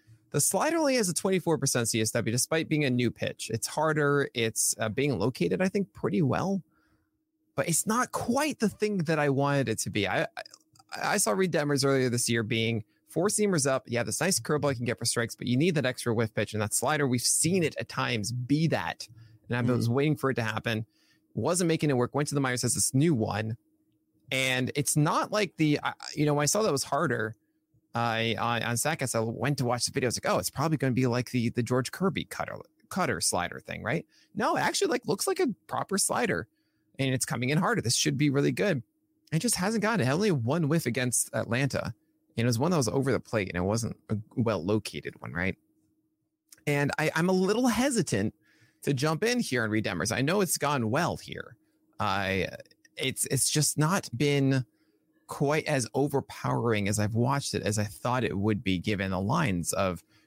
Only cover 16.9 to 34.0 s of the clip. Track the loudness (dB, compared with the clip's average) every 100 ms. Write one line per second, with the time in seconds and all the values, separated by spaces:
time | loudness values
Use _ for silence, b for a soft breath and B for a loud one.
16.9 | 2 2 2 0 2 2 2 2 -2 -8
17.9 | -4 -2 -2 -2 -4 0 2 2 0 -2
18.9 | -8 -12 B B -16 -6 0 2 2 2
19.9 | 2 2 2 0 0 -2 -2 -2 -2 -4
20.9 | b b b _ -4 0 2 2 2 2
21.9 | 2 0 -2 -2 -2 0 0 0 0 0
22.9 | 4 4 2 0 -2 -4 -8 _ _ _
23.9 | _ _ _ -4 0 2 2 0 0 0
24.9 | 2 2 2 0 0 -2 2 2 2 -2
25.9 | -8 -8 0 2 2 2 2 2 0 0
26.9 | 0 0 0 -4 -8 _ _ _ _ _
27.9 | -2 0 0 0 0 0 0 -2 -2 -2
28.9 | -2 -2 -2 -2 -2 -2 0 0 0 -2
29.9 | -2 -2 0 0 0 -2 -2 0 2 2
30.9 | 2 2 2 0 0 0 -2 0 0 -2
31.9 | -2 -2 -2 -6 -6 -8 -10 -14 _ -8
32.9 | -2 0 0 0 0 -2 -6 -10 -6 -2
33.9 | -4